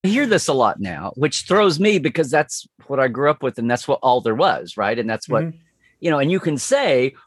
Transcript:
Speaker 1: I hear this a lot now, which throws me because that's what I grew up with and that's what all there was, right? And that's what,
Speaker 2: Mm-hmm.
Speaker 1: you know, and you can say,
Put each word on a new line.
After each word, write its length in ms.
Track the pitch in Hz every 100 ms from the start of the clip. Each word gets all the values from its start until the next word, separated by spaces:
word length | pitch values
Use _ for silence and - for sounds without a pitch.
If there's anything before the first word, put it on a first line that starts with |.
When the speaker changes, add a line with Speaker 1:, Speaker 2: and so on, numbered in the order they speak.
Speaker 1:
I 60 | 185
hear 180 | 247 262
this 200 | 190 -
a 60 |
lot 260 | 135 110 -
now, 340 | 95 76 95 127
which 320 | 147 - -
throws 320 | 202 202 156
me 180 | 208 190
because 320 | - 170 135
that's 380 | 151 - - - _ -
what 140 | 135
I 80 | 131
grew 240 | 120 147
up 100 | 147
with 160 | 131 117
and 120 | 117
that's 180 | 120 -
what 100 | -
all 180 | 127 123
there 140 | 113 113
was, 420 | 180 - 87 107
right? 220 | 101 117
And 100 | 110
that's 180 | 110 -
what, 180 | 113 165
Speaker 2:
Mm-hmm. 120 | - _ _ _ _
Speaker 1:
you 100 | 165
know, 80 | 143
and 140 | 143
you 80 | 185
can 180 | 165 135
say, 560 | - 277 214 127 131 -